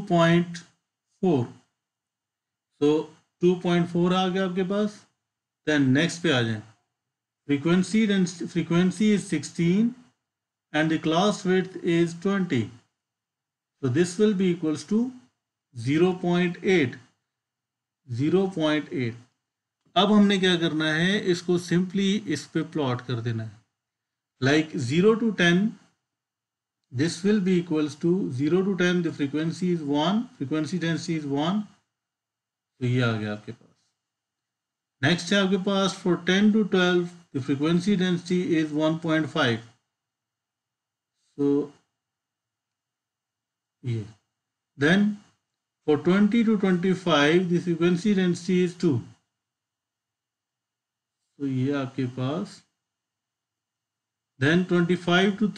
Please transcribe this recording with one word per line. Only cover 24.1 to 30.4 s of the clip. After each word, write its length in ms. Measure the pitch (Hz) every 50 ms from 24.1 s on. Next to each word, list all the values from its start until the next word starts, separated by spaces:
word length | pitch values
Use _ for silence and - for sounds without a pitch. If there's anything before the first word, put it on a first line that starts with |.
| _ _ _ _ _ _
like 320 | 123 135 147 156 156 156 - 180 127 117
zero 240 | 139 170 185 220 226 214
to 80 | 233 226 190 -
ten, 200 | 180 170 170 185 202 226 - - _ _ _ _ _ _ _ _ _ _ _ _ _ _ _ _ _ _ _ _ _ _
this 260 | - 120 147 170 170 - 185
will 160 | 202 214 214 180 190
be 100 | 185 175
equals 360 | 170 - 156 156 151 147 143 - -
to 80 | 170 180 190 202 170 131 123
zero 240 | 143 156 170 185 190 202
to 60 | 196 170
ten, 220 | 180 180 180 180 165
the 80 | 160 135 -
frequency 500 | 147 139 135 151 160 165 - - 185 180 175
is 80 | 165 151 139
one, 320 | 143 147 156 175 202 220 240 - -
frequency 400 | -